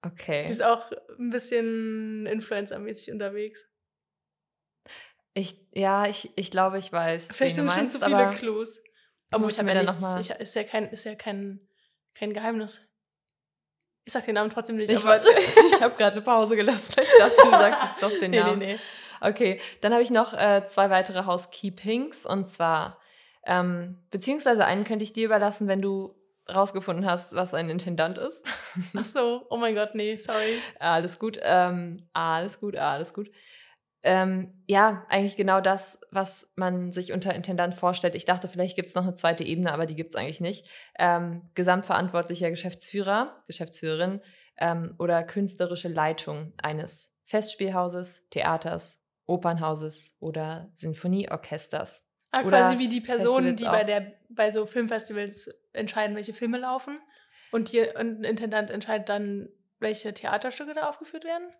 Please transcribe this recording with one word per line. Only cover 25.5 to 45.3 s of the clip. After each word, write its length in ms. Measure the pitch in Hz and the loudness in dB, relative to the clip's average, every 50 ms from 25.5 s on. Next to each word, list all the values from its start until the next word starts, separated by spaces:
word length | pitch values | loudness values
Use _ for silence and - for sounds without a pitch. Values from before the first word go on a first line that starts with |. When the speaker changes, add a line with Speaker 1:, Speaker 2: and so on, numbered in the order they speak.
| 202 - 214 196 | 0 -2 0 0
Speaker 1:
wenn 140 | 190 196 | 0 0
du 340 | 196 202 196 196 190 190 _ _ _ _ _ _ _ - | 0 -2 -4 -4 -6 -10 _ _ _ _ _ _ _ -2
rausgefunden 540 | 180 190 196 202 - - 185 - 170 170 196 | 0 2 2 2 0 -4 -4 -4 -4 -2 0
hast, 280 | 190 175 180 - - 175 | 0 0 -2 -2 -4 -2
was 180 | 175 185 180 165 | -4 -4 -2 -4
ein 140 | 156 170 165 | -4 -4 -4
Intendant 480 | 160 180 180 185 170 165 160 170 185 - | -4 -4 -4 -4 -2 0 -2 -2 -2 -6
ist. 300 | - 294 - - - - - - - - - | -6 -6 -6 -6 -6 -6 -8 -8 -10 -10 -10
<laughs> 220 | 185 175 - - | -10 -10 -6 -6
Speaker 2:
Ach 80 | - 214 | -6 -6
so, 420 | 220 - 285 240 240 240 247 - - | -2 0 0 0 0 0 -4 -6 -8
oh 100 | - 233 | -4 -2
mein 180 | 233 226 214 | -2 0 0
Gott, 180 | 208 214 214 - | -2 -2 -4 -4
nee, 220 | 220 208 214 220 | -6 -4 -4 -6
sorry. 420 | 214 - - 226 214 214 220 226 240 226 - - - | -6 -6 -4 -2 -2 0 -2 -2 -4 -8 -12 -12 -4
Speaker 1:
Alles 400 | - 170 165 165 170 180 180 - | 0 2 2 2 0 -2 -6 -6
gut, 180 | - 226 220 - | -8 -8 -8 -4
ähm, 680 | - - 170 180 180 180 180 175 175 170 170 185 - _ | 0 4 4 4 4 2 0 -4 -6 -10 -12 -16 -18 _
alles 460 | _ 170 165 165 160 165 175 202 - - | _ -4 -2 0 -2 -2 -4 -6 -8 -8
gut, 160 | 214 208 196 | -10 -8 -4
alles 400 | - 151 147 143 143 165 170 - | -2 -2 -2 -2 -2 -6 -8 -10
gut. 160 | 202 208 208 _ - _ - - - - _ _ _ _ _ _ _ | -12 -12 -12 _ -20 _ -20 -20 -20 -20 _ _ _ _ _ _ _
Ähm, 480 | - - 185 190 185 190 190 185 185 185 - - _ | 2 4 4 4 2 0 -2 -4 -6 -8 -14 -18 _
ja, 380 | - 196 196 208 220 208 185 - - | 2 4 6 6 6 4 -2 -4 -2
eigentlich 260 | - 196 202 202 196 | 0 0 0 -2 -2
genau 240 | - 196 190 190 190 | -2 2 4 4 4
das, 400 | 185 190 196 196 - - - - - _ | 4 2 2 2 -2 -4 -6 -8 -14 _
was 440 | - 196 190 185 - - - _ _ | -4 -4 -2 -2 -4 -6 -8 _ _
man 340 | - 185 180 180 180 180 180 | -4 -2 -2 -2 -2 -4 -6
sich 220 | 175 180 180 185 | -8 -8 -8 -6
unter 220 | 185 185 180 196 180 | -6 -4 -2 -2 -4
Intendant 400 | - 180 - 185 175 175 175 180 | -4 -4 -4 -2 0 0 -2 -2
vorstellt. 400 | 180 - 180 180 180 - 175 170 | 0 0 0 0 2 -2 -2 -2
Ich 100 | 165 - | -2 0
dachte, 240 | - 185 185 190 180 | 0 0 0 -2 -8
vielleicht 260 | - 180 180 190 185 | -4 -4 -4 -2 -2
gibt's 200 | - 196 - - | -6 -6 -2 -2
noch 80 | 180 | -2
eine 100 | 185 185 | -2 -2
zweite 320 | 180 - - 165 170 170 165 | -2 2 2 2 2 0 -4
Ebene, 260 | - 165 170 180 170 147 | -4 -2 0 0 0 0
aber 100 | 151 165 | -2 -4
die 100 | 160 156 | -4 -4
gibt's 220 | 151 160 165 - | -10 -8 -6 -4
eigentlich 240 | 107 120 143 156 - | -4 -4 -6 -6 -6
nicht. 260 | 175 175 202 - _ - - - - - _ - | -8 -8 -8 -10 _ -20 -20 -20 -20 -16 _ 0
Ähm, 520 | 180 175 170 170 175 170 170 175 - - _ | 2 2 2 2 0 -6 -8 -12 -14 -10 _
gesamtverantwortlicher 960 | - 180 180 180 190 196 - 185 - 139 180 - 175 170 - 175 175 180 165 | -2 2 2 2 2 0 0 0 0 0 0 -2 -4 -4 -4 -6 -4 -2 -4
Geschäftsführer, 960 | 170 170 - 180 180 - - - - 202 196 190 202 220 254 302 - - _ | -4 -4 -8 -10 -8 -8 -12 -8 -6 -4 -2 0 0 0 0 -4 -8 -20 _
Geschäftsführerin, 760 | - 170 - 165 165 - - - 160 156 160 175 185 190 202 - _ _ _ _ _ _ | -16 -10 -10 -10 -10 -10 -8 -6 -4 -2 -2 -2 -2 -4 -6 -12 _ _ _ _ _ _
ähm, 380 | - - 170 170 170 165 165 - _ | -2 -2 -2 -2 -2 -6 -8 -6 _
oder 240 | 170 175 170 165 | 0 2 2 0
künstlerische 680 | 165 170 | 0 -2